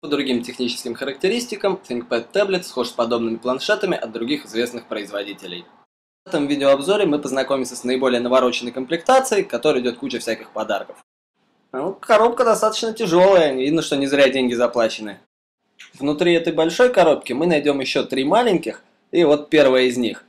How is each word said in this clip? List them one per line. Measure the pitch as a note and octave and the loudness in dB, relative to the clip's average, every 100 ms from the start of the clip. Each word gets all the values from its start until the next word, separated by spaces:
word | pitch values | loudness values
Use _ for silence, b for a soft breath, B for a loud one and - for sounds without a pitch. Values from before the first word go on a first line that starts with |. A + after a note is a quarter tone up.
По | D3 | -4
другим | D3 C3 B2 | -4 -2 -2
техническим | A#2 - B2 - B2+ A#2 | -4 -6 -6 -6 -10 -8
характеристикам, | C#3 C3+ F#3 A#3 A#3+ G#3 G3+ F#3 - | -8 -4 -2 -2 -4 -4 -2 -4 -6
ThinkPad | B2 A#2 A#2+ A#2 | -10 -4 -6 -2
Tablet | - G3+ F#3 | -2 0 -2
схож | F3+ - A#2+ | -4 -6 -6
с | |
подобными | - A#2 A#2 A2+ A2+ | -2 -2 0 -2 -4
планшетами | B2 B2 - G#3 G3 E3+ | -4 -4 -2 -2 -2 -4
от | A2+ | -6
других | A2+ A#2 D3 | -8 -4 -6
известных | A2 A2 A#2+ A#2+ - | -6 -4 -4 -6 -10
производителей. | G#2+ G2 G2+ G2+ F#2+ F#2+ F2 F2 _ _ _ _ _ | -10 -8 -8 -8 -12 -14 -14 -16 _ _ _ _ _
В | - | -6
этом | E3 C#3+ | -4 -2
видеообзоре | C#3+ C#3 C3+ C#3+ G#3 G3 | 0 4 2 2 0 2
мы | D3 | 0
познакомимся | C#3+ C3+ C3 C#3 B2+ B2 | -2 -4 -2 -2 -4 -8
с | |
наиболее | B2 C3 C3 A#2+ | -4 0 0 0
навороченной | A#2+ B2+ B2+ A#2+ A#2+ | 2 2 2 -2 -6
комплектацией, | B2+ C3 E3+ - C4 B3+ G#3 | -10 -6 -4 2 2 4 -2
к | F#3 | -2
которой | A#2+ D#3 C3+ | -2 0 0
идет | B2 A#2 | -2 -6
куча | C#3 B2 | -8 -8
всяких | - A2+ - | -6 -8 -8
подарков. | - G#2+ G2+ - - _ _ _ _ _ _ _ | -8 -4 -4 -6 -18 _ _ _ _ _ _ _
Ну, | B2+ D#3+ | -8 -8
коробка | F#3+ - A3 A3+ A#3 | -8 2 4 4 2
достаточно | A#3+ G3+ G#3+ G#3+ A3+ | 2 2 0 -2 -6
тяжелая, | A3 G#3+ E3+ F#3 F#3+ D#3 | -4 0 4 6 6 4
видно, | C3 C3+ D#3+ | 0 0 -2
что | D3 C#3 | -2 -2
не | C#3 | 0
зря | C#3 C3+ | 4 4
деньги | C3 B2+ | 4 0
заплачены. | A#2 A#2+ A#2+ A2+ A2 G#2+ F#2+ _ _ _ _ _ _ - | 2 0 2 0 -2 -12 -14 _ _ _ _ _ _ -20
Внутри | _ C#3 D3 F3 | _ -4 0 2
этой | E3+ E3+ | 2 2
большой | D#3+ D#3+ E3+ B3 | 0 -2 4 2
коробки | B3 E3+ C3+ - | 6 4 4 -2
мы | B2+ E3+ | -2 2
найдем | D#3 C#3+ C#3 | 2 2 -2
еще | B2+ D3 | -2 -4
три | A#2+ B2+ | -2 -2
маленьких, | C#3 G3+ A#3+ F3 A2+ - _ _ _ | 2 2 2 0 -2 -12 _ _ _
и | E3+ | 2
вот | E3 D3 D3 | 4 2 2
первая | D#3 C3+ B2+ | 4 4 4
из | B2+ A#2+ | 2 0
них. | A2+ F#2+ | -4 -6